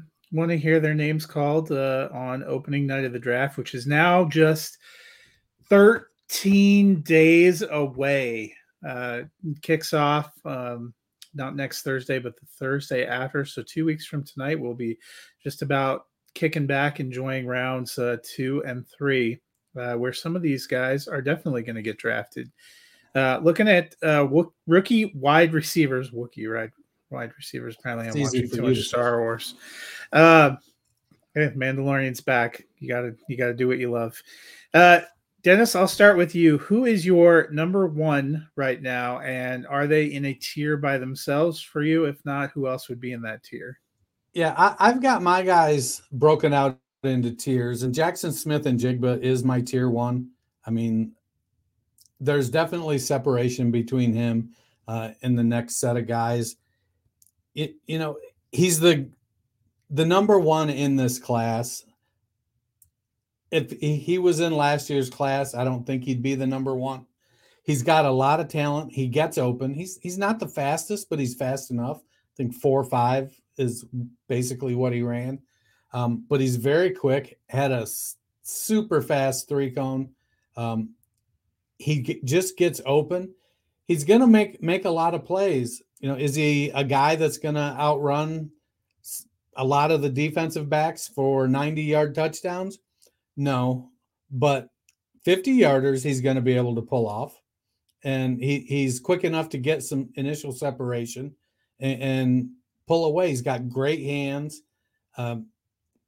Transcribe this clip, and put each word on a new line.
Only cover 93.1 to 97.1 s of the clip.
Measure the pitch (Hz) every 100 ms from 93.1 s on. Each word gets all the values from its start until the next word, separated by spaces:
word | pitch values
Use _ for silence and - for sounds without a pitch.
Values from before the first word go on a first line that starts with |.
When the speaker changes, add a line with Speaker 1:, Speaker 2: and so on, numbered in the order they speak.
| _ _ -
Speaker 2:
No, | 143 127 127 127 - _ _ _ -
but | 131 143 135 - _ _ _ _ _
fifty-yarders | 170 185 269 254 160 135 139 135
he's | 143 131
gonna | 135 131
be | 123 123
able | 123 117
to |
pull | 110 127
off. | 110